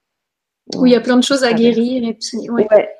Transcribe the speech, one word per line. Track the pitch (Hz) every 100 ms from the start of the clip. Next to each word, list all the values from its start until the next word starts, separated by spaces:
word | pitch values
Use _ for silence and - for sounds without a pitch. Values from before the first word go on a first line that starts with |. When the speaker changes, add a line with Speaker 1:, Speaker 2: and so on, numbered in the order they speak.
| _ _ _ _ _ _ -
Speaker 1:
on | -
Speaker 2:
Où | 254
il |
y | 240
a |
plein | 240 254
de |
choses | 247 277
à | 254
Speaker 1:
traverse. | 226 233 220
Speaker 2:
guérir | 240 254 233
et |
puis, | 220 - 220 -
ouais. | 233 -
Speaker 1:
Ouais, | 214 - -